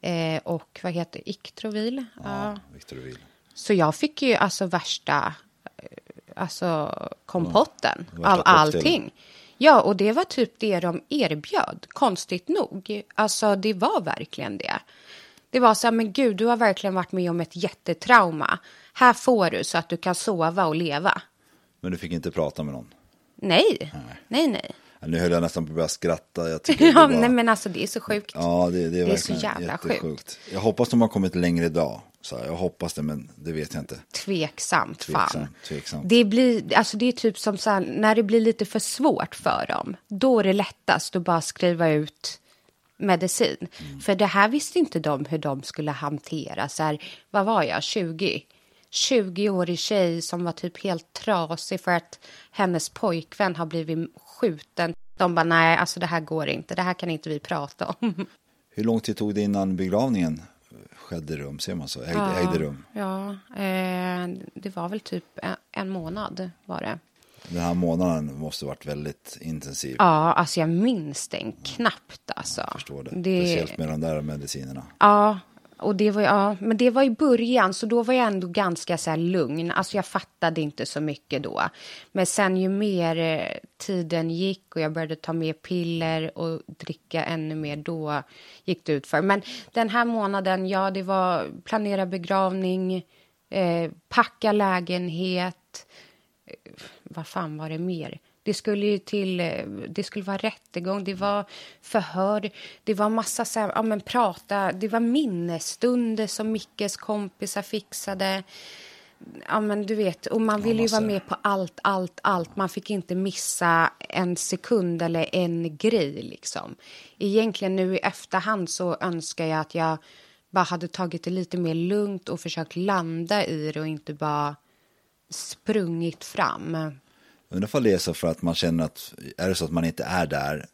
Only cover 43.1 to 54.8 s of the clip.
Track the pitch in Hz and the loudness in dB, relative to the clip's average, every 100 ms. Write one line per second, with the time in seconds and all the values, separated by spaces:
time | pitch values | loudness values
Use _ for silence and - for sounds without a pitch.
43.1 | 175 180 - - 69 - - 151 139 - | 2 2 2 0 0 -10 -12 -14 -8 -2
44.1 | 190 208 196 208 277 - 359 311 175 156 | 2 4 4 4 4 0 0 0 0 0
45.1 | 139 147 156 147 139 135 - 151 135 147 | -2 -2 -2 -2 -4 -6 -6 -6 -4 -4
46.1 | 147 - 156 127 - 120 - 156 151 - | -6 -6 -8 -8 -6 -6 -2 -2 -2 -8
47.1 | - _ 208 196 220 147 87 - 220 170 | -20 _ 0 2 2 2 -2 -2 -2 -4
48.1 | 160 190 - _ _ _ _ _ - - | -2 -2 -2 _ _ _ _ _ -4 2
49.1 | 262 190 175 208 190 175 175 - 214 180 | 2 2 0 0 2 0 -2 0 2 2
50.1 | 165 165 175 175 165 180 - 202 170 - | 0 -4 -4 -4 -4 -8 -6 -4 -4 -6
51.1 | - - 196 160 165 - 185 - 175 - | -8 0 0 0 -6 -6 -4 0 0 0
52.1 | - - - - - 190 175 - - 214 | -20 -20 -20 -18 0 0 2 -4 -2 -2
53.1 | 170 156 - 196 165 165 165 160 160 165 | -2 -6 -2 0 0 -4 -4 -4 -4 -4
54.1 | - - - 233 156 - - | -10 -20 -2 -2 -2 -10 -4